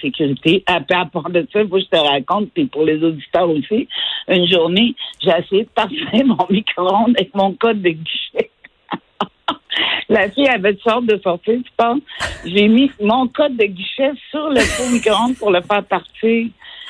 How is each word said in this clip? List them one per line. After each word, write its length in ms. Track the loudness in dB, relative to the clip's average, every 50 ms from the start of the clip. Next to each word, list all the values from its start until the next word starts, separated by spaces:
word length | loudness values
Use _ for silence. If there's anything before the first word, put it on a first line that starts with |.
sécurité. 600 | -6 -6 -4 -2 -2 -2 -2 0 0 2 2 2 2
À, 120 | 0 -2 -2
à 280 | 0 0 0 0 -2
part 240 | -2 -4 -6 -4 -2
de 180 | -2 -2 -2 0 0
ça, 80 | 0
faut 140 | 0 0 0
que 40 | -2
je 40 | -2
te 100 | 0 0 2
raconte, 520 | 2 2 0 0 -2 -2 -2 -2 -2 -4 -2
puis 120 | -2 -2
pour 180 | -2 0 0 0
les 180 | 2 2 2 2
auditeurs 460 | 0 -2 -2 -4 -2 0 0 2 2
aussi, 380 | 0 0 -2 -2 -2 -2 -2 -4 -6 -6 -4 -4 -6 -6 -4 0
une 200 | 0 2 2 2
journée, 460 | 2 2 2 2 2 2 2 0 0 -4 -12 -16 -12 -4 0
j'ai 60 | 0 0 0
essayé 240 | 0 0 0 0 0
de 60 | 0
passer 540 | -2 -2 -2 -2 -4 -8 -6 -2 0 2 4
<laughs> 20 |
mon 200 | 4 2 2 2 0
micro-ondes 680 | 0 0 0 -2 -4 -2 0 2 2 2 4 2 2
avec 180 | 0 0 -2 0
mon 180 | 0 0 0 0
code 280 | 0 0 0 0 2
de 100 | 0 -2
guichet. 580 | -2 -2 -6 -8 -8 -8 -8 -6 -4 -4 -4 -4 _ _ -20 -20 _ _ _ -10
<laughs> 80 | -10 -10 _ _ _ -8 -8 -8 _ _ _ -8 -8 -8 _ -8 -6 -4 -2 -2 -2 -4 -2 0
La 200 | 0 2 0 0
fille 160 | 0 0 2 2
avait 300 | 2 2 0 0 -2 0 0
sorte 220 | 0 0 0 2
de 140 | 0 0 0 0
sortir, 360 | -2 -4 -2 -2 -2 -2 -2 -2
tu 80 | -4 _ 0
penses ? 240 | 0 2 0 -2 -4 -8 -12 -14 -14 -14 -14 -14 -8
J'ai 240 | -2 2 4 4 6
mis 240 | 6 6 4 2 0 0
mon 280 | 0 2 2 2 0 0
code 280 | 0 0 0 0 2
de 100 | 0 0
guichet 460 | -2 -2 -6 -12 -10 -4 -2 -2 -2 -2 -4 -10 -10
sur 180 | -8 -6 -4 -2
le 100 | -2 -2
faux 280 | -2 -2 -2 -4 -2 0
micro-ondes 440 | 0 0 2 2 2 2 2 0 -2 -2
pour 140 | 0 0
le 100 | 0 0
faire 220 | 0 0 -2 -2 -2
partir. 640 | -2 -4 -4 -6 -6 -10 -4 0 0 0 0 -2 -4 -8 _ -20 -20 -20 -20 -20